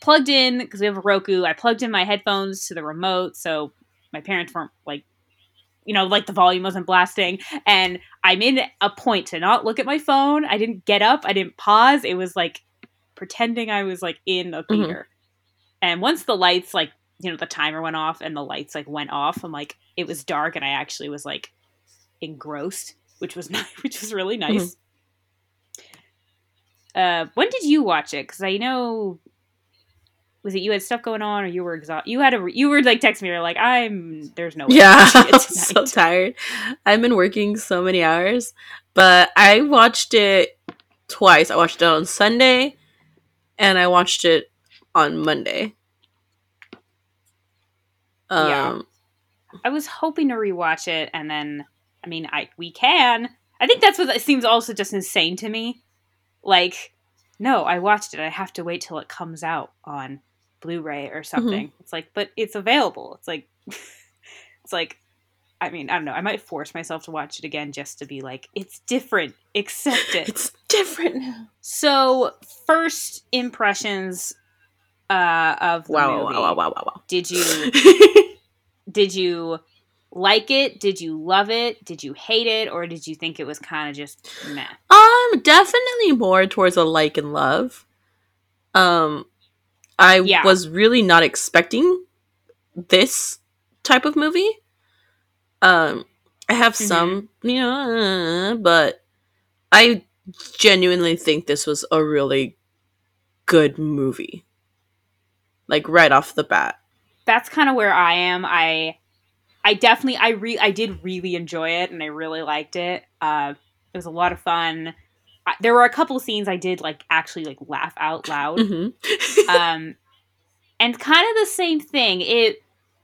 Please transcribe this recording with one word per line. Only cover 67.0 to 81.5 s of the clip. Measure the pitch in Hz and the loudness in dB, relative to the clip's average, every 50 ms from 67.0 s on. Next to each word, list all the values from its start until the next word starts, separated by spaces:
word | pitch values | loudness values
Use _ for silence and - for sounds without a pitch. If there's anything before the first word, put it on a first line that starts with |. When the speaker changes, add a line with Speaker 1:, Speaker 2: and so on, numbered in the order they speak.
| - | -12
Speaker 1:
to | 170 | -12
watch | 160 156 143 147 - - | -12 -12 -12 -12 -14 -16
it | - | -14
again | 147 151 151 147 147 139 | -12 -12 -12 -12 -12 -12
just | 143 139 - - - | -14 -16 -16 -18 -18
to | 147 | -18
be | 139 143 135 | -16 -16 -16
like, | 135 131 131 135 - _ _ | -16 -16 -16 -18 -20 _ _
"It's | 208 196 - - - _ - | -14 -14 -14 -18 -20 _ -6
different. | 240 254 254 - 453 269 156 127 - _ _ _ - | -6 -6 -4 -4 -4 -4 -4 -6 -10 _ _ _ -8
Accept | 208 202 - - - - 285 247 269 - - - | -8 -8 -8 -12 -8 -6 -4 -2 -2 -4 -4 -6
it." | 175 156 220 | -6 -6 -8
Speaker 2:
<laughs> | |
It's | 214 - - - - _ _ - | -8 -10 -10 -12 -14 _ _ -2
different | - 415 381 - 320 330 339 - - 262 | -2 -2 -2 -4 -6 -8 -8 -6 -6 -8
now. | 254 254 233 226 226 - _ _ | -10 -12 -14 -16 -18 -20 _ _
Speaker 1:
So, | - - - - 302 294 277 269 262 262 262 262 247 - - _ _ - - - _ - | -18 -14 -8 -4 0 0 2 2 2 2 2 0 -2 -4 -6 _ _ -20 -20 -6 _ 0
first | 311 330 330 320 - - - - - - - _ - | 0 2 0 -2 -6 -8 -10 -14 -14 -18 -10 _ -6
impressions, | 254 247 240 233 - 226 202 196 - - 214 202 190 190 185 180 175 - - - _ _ _ _ _ _ _ _ _ _ _ _ _ _ - | -6 -6 -6 -6 -2 -2 -2 -2 -2 -6 -6 -6 -6 -8 -8 -10 -10 -12 -14 -14 _ _ _ _ _ _ _ _ _ _ _ _ _ _ -4
uh, | 196 185 175 170 165 165 160 160 - - | -2 0 0 0 0 0 0 0 -2 -2
of | - 175 170 165 160 - | -2 -2 -2 -4 -4 -4
the | 151 | -2
Speaker 2:
Wow, | 151 143 135 123 110 113 | 0 0 0 0 -2 -4
wow, | 110 | -4
Speaker 1:
movie. | - | -4
Speaker 2:
wow, | - 110 82 - | -2 0 0 0
wow, | 87 82 78 - | 0 -2 -4 -4
wow, | - - | -6 -10
wow. | - - - - - | -10 -12 -12 -10 -6
Speaker 1:
Did | 180 180 175 180 | -4 -4 -4 -4
you | 180 180 - - - - 277 254 | -2 -2 -2 -2 -2 -2 -2 0
Speaker 2:
<laughs> | - - - 381 359 - 415 - - 415 - - - - _ _ _ _ _ _ _ _ _ 196 | 2 8 10 10 10 12 10 10 10 8 6 6 0 -16 _ _ _ _ _ _ _ _ _ -6
Speaker 1:
did | 180 214 202 190 190 | -2 0 0 0 0
you | 190 185 180 175 170 165 165 165 160 _ _ _ _ _ _ _ _ _ _ | -2 -4 -2 -4 -4 -6 -8 -10 -10 _ _ _ _ _ _ _ _ _ _
like | - 180 190 196 214 220 214 - | -8 -2 0 2 2 2 0 0
it? | 269 269 277 254 - - | 0 0 0 -2 -4 -6
Did | - 196 190 185 | -4 -4 -4 -4
you | 170 160 156 156 | -8 -10 -10 -8
love | 156 175 185 196 202 208 | -4 0 0 0 0 0